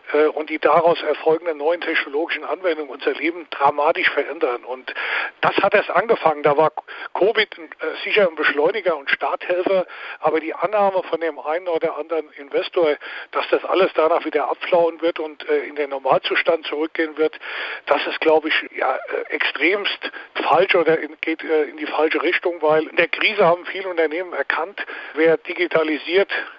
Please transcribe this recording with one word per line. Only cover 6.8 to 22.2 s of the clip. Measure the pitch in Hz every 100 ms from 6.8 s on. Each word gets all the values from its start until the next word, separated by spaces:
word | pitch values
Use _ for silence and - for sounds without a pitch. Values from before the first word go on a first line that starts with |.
| - - -
covid, | - 190 214 208 -
äh, | 156 - 156 143 202
sicher | 202 185
ein | 156
Beschleuniger | 143 135 156 214 180 156
und | 139
Starthelfer, | - 143 175 - 180 185 190 175 - - -
aber | 156 160
die | 156
Annahme | - 170 208 202 185 -
von | 160
dem | 165 147
einen | 147 165 185
oder | 165 160 143
anderen | 156 160 151
Investor, | - 139 151 185 - 156 143 - - -
dass | - -
das | 147 -
alles | - 185 -
danach | 160 165
wieder | 156 147 127
abflauen | 156 - 180 170 165
wird | 165 170
und, | 156 147 -
äh, | 147
in | 139 147
den | 143
Normalzustand | 139 131 170 - 185 - 165 -
zurückgehen | 147 160 - 160 147
wird, | 156 - - - - - -
das | 139 175
ist, | -
glaube | 160 156 156
ich, | - - -
ja, | 127 131
äh, | - - -
extremst | 156 - - 160 202 196 - - - - -
falsch | - 147 190 185
oder | 156 160
in, | 151 160
geht, | - 160
äh, | 160 156
in | 139 151
die | 151
falsche | - 156 156